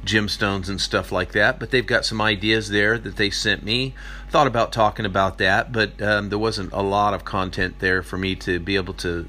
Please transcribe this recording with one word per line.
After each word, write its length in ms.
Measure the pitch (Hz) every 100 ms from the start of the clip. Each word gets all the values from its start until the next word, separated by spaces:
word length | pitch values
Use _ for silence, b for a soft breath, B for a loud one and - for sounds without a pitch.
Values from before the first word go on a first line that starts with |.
gemstones 640 | - 107 104 - 104 98 95
and 100 | 95
stuff 320 | - 104 92
like 200 | 95 92
that. 260 | 104 104 127
But 100 | 113
they've 140 | 127 113
got 200 | 117 -
some 160 | 113
ideas 480 | 107 104 107 110 101
there 280 | 101 104 113
that 200 | 113 95
they 120 | 101
sent 340 | - 110 98
me. 300 | 101 117 131 - B B B
Thought 160 | 165 139
about 240 | 117 110
talking 340 | 117 107 101 107
about 320 | 95 95 90
that, 320 | 95 101 117
but, 300 | 117 104 -
um, 280 | 104 104 101
there 100 | 101
wasn't 340 | 110 104 90
a 80 | -
lot 320 | 98 98 104
of 120 | 95 -
content 540 | 101 92 90 92 -
there 220 | 95 92
for 160 | 87 92
me 180 | 95 92
to 220 | - 90
be 160 | 85 98
able 180 | 92 92
to 320 | 90 85